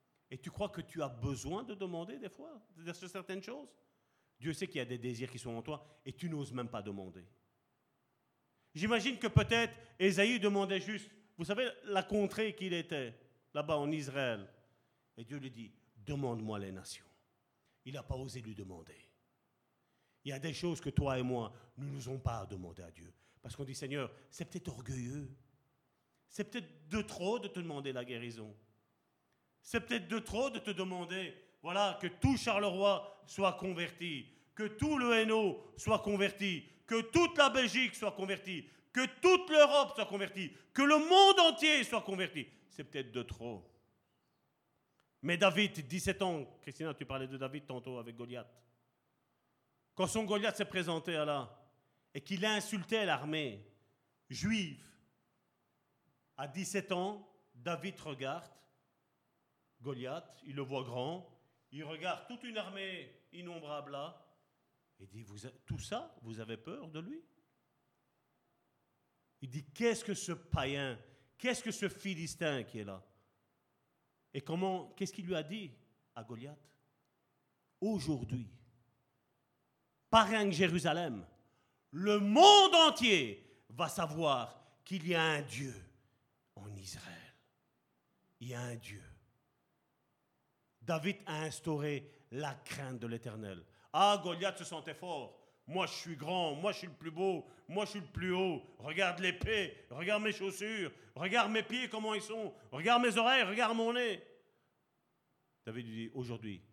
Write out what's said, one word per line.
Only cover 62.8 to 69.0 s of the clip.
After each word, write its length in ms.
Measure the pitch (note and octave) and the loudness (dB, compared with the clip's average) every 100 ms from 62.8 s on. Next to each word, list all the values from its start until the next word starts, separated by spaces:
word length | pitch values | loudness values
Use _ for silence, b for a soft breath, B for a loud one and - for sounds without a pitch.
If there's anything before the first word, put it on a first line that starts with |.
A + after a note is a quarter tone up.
| F#3+ F3+ B2+ - _ | -8 -10 -12 -20 _
innombrable 580 | E3+ F3 E3+ D3+ D3 C#3 | -16 -12 -12 -8 -10 -8
là, 340 | C#3 D3+ E3+ _ _ _ _ _ _ _ _ | -8 -10 -12 _ _ _ _ _ _ _ _
et 80 | G2 | -20
dit, « 160 | G#2 | -18
Vous 240 | G#2 G#2 A#2+ | -16 -16 -16
a-, 40 | - - | -14 -8
tout 140 | C3+ | -8
ça, 360 | - G#3+ E4 - | -6 -6 -8 -14
vous 180 | A2+ A2 | -12 -10
avez 180 | A2 A2+ | -8 -10
peur 320 | A2+ A#3 B3+ | -10 -12 -12
de 100 | D#3 | -12
lui ? » 240 | F3 D#4 - _ _ _ _ _ _ _ _ _ _ _ _ _ _ _ _ _ | -12 -14 -18 _ _ _ _ _ _ _ _ _ _ _ _ _ _ _ _ _